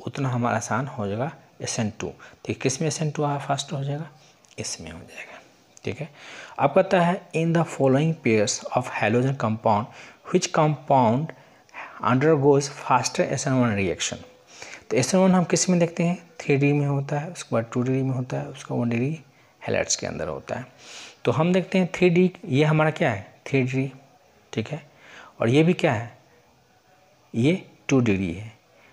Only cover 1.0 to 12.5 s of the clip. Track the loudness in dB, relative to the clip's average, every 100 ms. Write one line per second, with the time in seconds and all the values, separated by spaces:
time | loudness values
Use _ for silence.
1 | -4 -4 -6 -8 -20 -12 -8 -4 -4 -4
2 | -10 -12 -18 -14 -8 -4 -4 -2 -4 -4
3 | -4 -2 -2 -2 -4 -4 -4 -8 -6 -6
4 | -10 -16 -20 _ _ -12 -10 -10 -12 -16
5 | -18 -18 -18 -20 -20 _ _ -14 -10 -10
6 | -12 -16 -20 -20 -14 -2 2 2 4 4
7 | 2 0 -4 -2 0 0 0 0 2 4
8 | 2 0 2 2 2 -2 -4 -4 -4 -2
9 | 0 2 2 0 -2 0 2 0 0 -10
10 | -20 -20 -2 -2 0 2 2 0 2 4
11 | 4 2 -2 -10 -20 _ _ -18 -18 -4
12 | 0 4 4 4 6